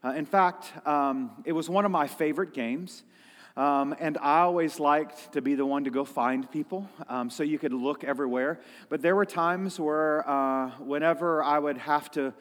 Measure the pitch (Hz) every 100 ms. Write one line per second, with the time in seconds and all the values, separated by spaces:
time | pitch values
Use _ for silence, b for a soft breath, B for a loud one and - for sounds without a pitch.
0 | 127 143 151 196 185 175 - 156 151 147
1 | 139 135 123 104 151 165 160 185 202 175
2 | 143 - 156 151 190 - 117 135 180 -
3 | _ B B B B - 143 139 139 156
4 | 160 147 143 156 180 175 160 - 147 147
5 | 151 - - 143 131 139 139 139 135 127
6 | 139 - 120 131 131 151 147 185 196 -
7 | 151 123 120 - 151 151 151 123 131 143
8 | 143 135 135 123 135 165 B B B 156
9 | 165 196 196 175 170 180 190 180 151 151
10 | 156 151 139 139 135 131 131 131 131 147
11 | 160 165 170 156 143 147 147 131 147 147
12 | 147 151 135 -